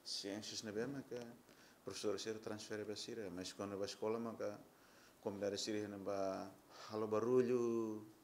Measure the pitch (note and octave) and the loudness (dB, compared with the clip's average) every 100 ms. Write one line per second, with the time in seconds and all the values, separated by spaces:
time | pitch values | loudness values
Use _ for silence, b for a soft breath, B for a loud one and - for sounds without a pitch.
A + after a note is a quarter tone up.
0 | - - G2+ G2+ A2 G#2+ A2 G#2 B2 C#3 | -4 -4 -2 -4 -4 -6 -4 -2 -2 -4
1 | B2 B2 A#2 A#2 - B B B - F#2+ | -8 -8 -8 -14 -20 B B B -10 -2
2 | G#2+ G2 A2+ G#2+ A2 G#2+ - G#2+ G#2 G#2 | 0 0 -2 -4 -4 -6 -4 -4 -4 -4
3 | - A#2 G2 F2+ F#2 - G2+ G2 G2 - | -6 -6 -4 -4 -6 -4 -4 -2 -2 0
4 | G#2+ A#2 A#2 A2 G#2 G#2 - B B B | 0 2 -2 -2 -4 -4 -14 B B B
5 | B B G#2+ G2+ G2+ G2 - G#2+ G#2 G2+ | B B -4 0 0 2 0 0 -2 -2
6 | F#2+ G2 F#2+ F#2+ G2 - - - - G#2+ | -2 2 2 0 -6 -12 -20 -16 -4 0
7 | A2 G#2+ A2+ B2+ A#2+ B2 A#2 A#2 A2 G#2+ | 4 4 8 8 8 6 4 4 2 -2
8 | G#2+ - | -8 -16